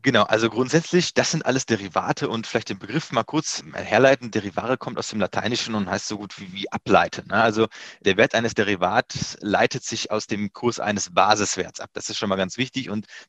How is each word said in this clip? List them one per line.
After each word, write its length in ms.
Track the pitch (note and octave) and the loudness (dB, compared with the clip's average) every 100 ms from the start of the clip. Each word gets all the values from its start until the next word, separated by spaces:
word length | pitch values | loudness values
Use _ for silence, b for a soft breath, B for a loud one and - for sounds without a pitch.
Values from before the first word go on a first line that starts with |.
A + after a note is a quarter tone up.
Genau, 200 | C3+ A#2+ | 2 4
also 260 | G#2 A2 A2+ | 4 4 2
grundsätzlich, 640 | A2 C3 D#3+ E3 F3+ - | 2 2 2 2 2 2
das 200 | - B2+ | 0 0
sind 120 | D#3+ | 0
alles 220 | - B2+ - | 0 0 2
Derivate 640 | A2 G2 F#2 F2 D3+ D3 | 0 0 -2 -2 -2 -2
und 180 | A2+ A2 | -4 -2
vielleicht 220 | A#2 - | -4 -4
den 100 | G2 | -10
Begriff 320 | G2+ C3+ - | -6 -4 -2
mal 140 | A#2+ | -2
kurz 400 | A2+ D3+ - - - | 0 -2 -2 -6 -8
herleiten. 560 | - F#2+ G#2+ C3+ C#3 A#2+ | -10 2 6 6 6 0
Derivare 480 | G#2+ G2+ - A2+ B2+ | -4 -4 -4 -2 -2
kommt 180 | - A#2+ | -4 -8
aus 120 | A2+ | -6
dem 100 | G#2+ | -2
Lateinischen 560 | F#2 - G#2 A#2+ - | -2 -2 -2 -2 -2
und 160 | A2 F#2+ | -2 -2
heißt 160 | F#2+ - | -4 -4
so 120 | G#2 | -8
gut 220 | G2+ - | -10 -14
wie, 120 | G2 | -14
wie 180 | F#2+ G2 | -10 -8
ableiten, 560 | - - F#2 F2 - - | -6 2 4 4 -2 -4
ne? 160 | G2 | 2
Also 240 | A2+ G#2+ A2 B B B | 2 2 0 B B B
der 140 | G2+ F#2+ | 0 4
Wert 200 | B2+ A2 | 4 2
eines 180 | A#2 | 0
Derivats 840 | - G2+ F#2+ F2+ A2 - - - - | 0 0 0 0 0 0 -4 -8 -8
leitet 420 | G#2 F#2 A#2 C3 | -2 2 2 0
sich 300 | - A2+ - | -8 -8 -4
aus 160 | G#2+ - | -4 -4
dem 240 | G2+ G#2 | -4 -4
Kurs 260 | - A#2+ A2+ | -4 -4 -2
eines 340 | G#2 G#2 F#2 | -2 -4 0
Basiswerts 680 | F2+ G2 G#2+ G2+ - E2+ - | 4 6 4 2 -2 -6 -8
ab. 100 | - | -12
Das 140 | - - | -10 -8
ist 80 | G#2+ | -6
schon 120 | G#2+ | -2
mal 80 | F#2+ | -2
ganz 220 | F#2 - | -2 -4
wichtig 320 | B2+ - C3 | -6 -6 -6
und 160 | G#2+ - B | -6 -8 B